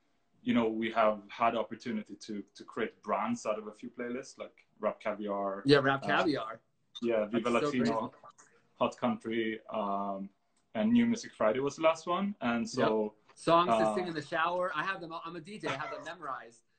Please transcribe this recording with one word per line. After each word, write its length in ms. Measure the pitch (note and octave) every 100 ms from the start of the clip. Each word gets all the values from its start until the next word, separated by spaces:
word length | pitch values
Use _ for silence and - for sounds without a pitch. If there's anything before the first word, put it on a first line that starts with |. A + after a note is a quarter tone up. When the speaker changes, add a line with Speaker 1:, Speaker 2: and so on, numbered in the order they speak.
| _ _ _ _
Speaker 1:
you 120 | B2+
know, 140 | A#2 A2+
we 220 | A2 A2+
have 300 | A#2 G#2+ G#2 G2+
had 280 | - A#2 A2+
opportunity 580 | A2 A#2 B2+ G#2+ -
to, 300 | G2+ - G#2 -
to 100 | -
create 380 | A2+ - G#2+ -
brands 420 | - G3 A3 -
out 140 | A3 G#3+
of 80 | G#3
a 60 |
few 180 | G3+ A#2
playlists, 480 | - A#2+ B2 - -
like 160 | G2+ _ _ _
Rap 220 | G#2+ -
Caviar. 600 | A2 G#2 G#2 G2+ G2+ G2 C#3
Speaker 2:
Yeah, 120 | C#3+
Rap 260 | C3+ C3+
Speaker 1:
uh, 20 | C3+
Speaker 2:
Caviar. 540 | D3+ F3+ C3 A2 A2+ _ _ _ -
Speaker 1:
yeah, 220 | A#2+ A2+
Viva 260 | G#2 A#2 A#2
Speaker 2:
That's 140 | A#2
so 20 | D3
Speaker 1:
Latino, 420 | C3 A#2+ A2+ -
Speaker 2:
crazy. 380 | - - - - _ _ _
Speaker 1:
Hot 180 | D3 -
Country, 600 | B2 A2 A2+ A2+ A2 A2 -
um, 580 | A2 G#2 G2 G2+ G2 G2 _ _ _ _ A2+
and 160 | G#2+
New 140 | A#2+ A#2
Music 260 | A2+ -
Friday 240 | - A2 B2
was 160 | C#3 D3
the 60 |
last 240 | D#3+ D#3+ F3
one. 300 | F3 G3+ -
And 280 | A#2+ A#2 A2+
so, 140 | B2
Speaker 2:
Yep. 300 | A2+ A2 G#2 - _
Songs 360 | - - E3+ F3+
to 140 | A3
Speaker 1:
uh, 100 | A3 G#3
Speaker 2:
sing 100 | F3+
in 80 |
the 80 | D#3+
shower. 480 | D3 E3 E3+ F3+ F#3 D#3
I 80 |
have 160 | F3+ F#3+
them 100 | E3
all, 100 | E3
I'm 100 | E3
a 60 | F3
D 180 | D#3 G#3
J. 100 | D3
I 40 |
have 180 | C3+ D3+
them 140 | D3+
memorized. 580 | D3 F3 D3 B2 A#2 - _